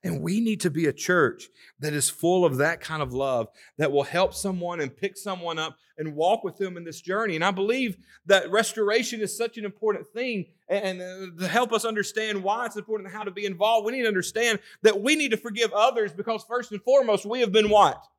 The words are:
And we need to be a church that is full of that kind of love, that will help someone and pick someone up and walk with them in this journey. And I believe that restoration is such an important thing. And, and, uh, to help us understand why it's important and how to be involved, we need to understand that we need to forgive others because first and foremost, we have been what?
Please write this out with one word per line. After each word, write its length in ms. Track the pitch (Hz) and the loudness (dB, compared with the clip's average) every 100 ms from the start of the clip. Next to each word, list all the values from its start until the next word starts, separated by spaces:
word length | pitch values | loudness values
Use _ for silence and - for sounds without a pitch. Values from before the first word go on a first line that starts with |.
| 185 | -4
And 160 | 170 | -4
we 200 | 160 202 | -2 0
need 180 | 233 208 | 0 0
to 80 | 180 | -2
be 180 | 147 160 | 0 0
a 60 | |
church 540 | 131 - 180 131 - - _ - _ | -2 2 4 4 2 -16 _ -20 _
that 140 | 151 | -6
is 160 | 147 143 | -2 -2
full 340 | - 165 185 | 0 2 4
of 140 | 175 131 | 4 4
that 240 | 147 165 | 0 0
kind 200 | - 160 | -6 -6
of 120 | 139 | -4
love, 340 | 123 139 127 107 _ - - | -2 -2 -2 -4 _ -20 -2
that 140 | 151 | 2
will 120 | 143 | 2
help 300 | 139 175 185 | 2 2 0
someone 480 | - 202 185 175 175 | 0 -6 -4 -6 -4
and 140 | 160 - | -6 -4
pick 200 | 196 190 | -8 -6
someone 420 | 208 185 170 160 | -8 -6 -6 -4
up 200 | 160 - _ - | -6 -8 _ -10
and 180 | 156 147 | -10 0
walk 280 | 170 220 | 2 2
with 140 | 196 - | -2 -6
them 180 | 190 175 | -6 -6
in 80 | |
this 160 | 165 160 | -12 -14
journey. 360 | - 196 220 160 | -4 -2 -2 0
And 80 | |
I 80 | 185 | 0
believe 460 | 190 196 254 240 185 _ - - | 0 0 0 -2 -6 _ -20 4
that 260 | 190 170 | 4 4
restoration 680 | 196 220 - 202 226 247 233 | 0 0 0 0 2 -2 -4
is 160 | 202 - | -6 -4
such 200 | 233 233 | -6 -6
an 60 | |
important 440 | 208 196 220 190 - | -10 -4 -2 -2 -6
thing. 400 | 226 254 220 170 _ _ | -6 -4 -4 -8 _ _
And, 340 | 196 196 185 | -2 -2 -6
and, 380 | 185 185 190 170 | -10 -12 -14 -6
uh, 20 | |
to 40 | 185 | 0
help 240 | 196 247 | 2 2
us 140 | 220 233 | 0 0
understand 580 | 214 - - 220 208 | -2 -4 -4 -4 -2
why 220 | 190 220 240 | -2 -2 -4
it's 100 | 208 | -8
important 320 | 208 214 190 | -8 -8 -8
and 100 | 202 | -10
how 60 | |
to 80 | 202 | -10
be 140 | 185 202 | -6 -6
involved, 400 | 175 208 226 208 | 0 2 2 0
we 80 | |
need 80 | 262 | 0
to 80 | 226 | 0
understand 500 | 196 175 214 233 214 - - | 0 -2 0 0 0 -6 2
that 200 | 214 202 | 4 4
we 140 | 220 311 | 2 2
need 160 | 277 | 2
to 60 | 220 | -2
forgive 340 | 233 208 226 | -6 -2 0
others 400 | 202 233 233 208 | 4 4 4 -4
because 320 | 165 214 226 | -4 -6 -6
first 300 | - 240 226 | -4 -6 -6
and 80 | 208 | -8
foremost, 440 | 240 269 247 202 202 | 2 4 4 0 0
we 140 | 247 | 0
have 140 | 233 | 4
been 160 | 202 208 | 4 6
what? 340 | 208 175 - - | 6 6 4 -14